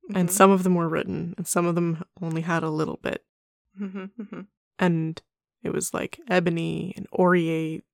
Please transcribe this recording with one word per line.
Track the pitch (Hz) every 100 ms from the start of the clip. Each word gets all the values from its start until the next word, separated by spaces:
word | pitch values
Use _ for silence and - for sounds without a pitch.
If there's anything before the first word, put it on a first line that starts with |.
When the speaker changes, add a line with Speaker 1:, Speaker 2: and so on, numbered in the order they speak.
| -
Speaker 1:
And | 190 175
Speaker 2:
Mm-hmm. | -
Speaker 1:
some | 190
of | 190
them | 185
were | 175 165
written, | 160 - 170 170 -
and | 170
some | 180 175
of | 170
them | 170 160 - -
only | 165 165
had | 165 165
a | 160
little | 156 156 -
bit. | - - _ _ _ _ _ 190
Speaker 2:
Mm-hmm, | 202 190 190 -
mm-hmm. | 202 175 196 _ _ -
Speaker 1:
And | 185 165 160 165 _ _ _ _
it | -
was, | - -
like, | - - - 330
Ebony | 185 175 165 165 165 180 -
and | 190
Oriate | - 180 180 165 160 160 160 _